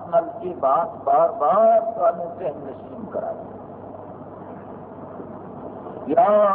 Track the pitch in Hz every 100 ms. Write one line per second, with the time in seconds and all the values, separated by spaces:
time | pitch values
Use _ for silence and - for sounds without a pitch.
0 | - 170 160 160 180 151 131 147 135 -
1 | - 143 165 - 147 190 226 226 - 220
2 | 170 175 170 - - - - - - 123
3 | - - - - - - - - - -
4 | - - - - - - - - - -
5 | - - - - - - - - - -
6 | 214 165 190 208 208